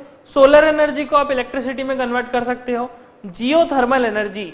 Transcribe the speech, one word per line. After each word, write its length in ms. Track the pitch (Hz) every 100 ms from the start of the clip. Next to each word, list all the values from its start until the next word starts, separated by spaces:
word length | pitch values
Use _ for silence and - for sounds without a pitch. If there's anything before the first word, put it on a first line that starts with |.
| - - -
solar 300 | 285 269 294
energy 400 | 311 302 294 254
को 120 | 277 294
आप 140 | 285
electricity 520 | 254 247 269 247 247
में 160 | 269 262
convert 320 | 247 240 240
कर 140 | 247
सकते 280 | 240 247 254
हो, 180 | 240 247 - - - 202
Geothermal 760 | 170 247 320 330 277 247 262
energy, 400 | 233 208 208 190 180